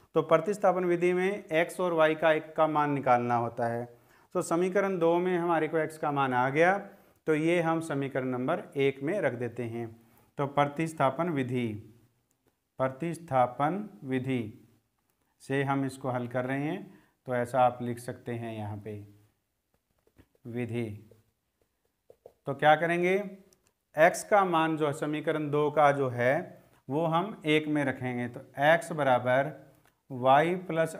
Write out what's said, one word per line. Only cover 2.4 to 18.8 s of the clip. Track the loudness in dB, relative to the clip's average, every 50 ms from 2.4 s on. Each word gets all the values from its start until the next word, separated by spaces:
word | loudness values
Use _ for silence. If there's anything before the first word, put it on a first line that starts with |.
| -2 -4 0
का | 0 2
मान | 2 2 0 0 0
निकालना | 0 0 2 4 4 4 4 2 0
होता | 0 -2 -2 -4 -2 -2
है। | -2 -2 -4 -6 -10 -14 _ _ _ _ _ _ _ -6
तो | -4
समीकरण | -2 -2 0 0 0 0 0 0 0 0 0 0
दो | 2 2 2 2
में | 2 0 0 0
हमारे | 0 0 0 0 0 0
को | 0 -2
एक्स | -2 -2 -4 -4
का | -4 -2
मान | 0 0 0 0 2
आ | 2 2 2
गया, | 4 4 4 4 2 0 -4 -10 -20 -20 _ _ _ _ -2
तो | 0 0
ये | 2 2 2 2 2
हम | 2 0 0 -2
समीकरण | -2 -4 -4 -4 -4 -4 -4 -4 -2
नंबर | -2 -4 -2 -2 -2 -2 -4 -6 -6 -2
एक | 0 0 0 0 -2
में | -4 -4 -2 0
रख | -2 -2
देते | -2 -4 -6 -8 -6 -8 -8
हैं। | -6 -6 -8 -8 -10 -12 -18 _ _ _ _ _ _ _ -6
तो | -4
प्रतिस्थापन | 0 2 2 2 2 0 -4 -6 -4 0 0 0 2 2 0 -4 -2
विधि, | -2 -2 -2 -2 -2 -2 -2 -4 -6 -8 -12 -18 -20 _ _ _ _ _ _ _ _ _ _ _ _ _ _ _ _ -4
प्रतिस्थापन | -4 -4 -4 -4 -8 -6 -8 -8 -6 0 2 2 2 2 0 -2 -2 -2 -2 -4 -8 -12 -14 -12 -6
विधि | -4 -4 -2 -2 -2 -4 -4 -4 -6 -12 -16 -20 _ _ _ _ _ _ _ _ _ _ _ _ _ _ _
से | -8 -4 -2 -2
हम | 0 0 0 -2 -2
इसको | -4 -6 -6 -6 -4
हल | -4 -4 -4 -4
कर | -4 -4 -4
रहे | -2 -4 -4
हैं, | -4 -4 -6 -8 -10 -14 -20 -20 _ _ _ _ -8
तो | -4 -2
ऐसा | -2 -2 0 2 4
आप | 4 4 2 -2
लिख | -8 -8 -8 -8
सकते | -10 -12 -12 -12 -10 -10 -8
हैं | -8 -8 -8 -8
यहाँ | -8 -8 -8 -10
पे | -10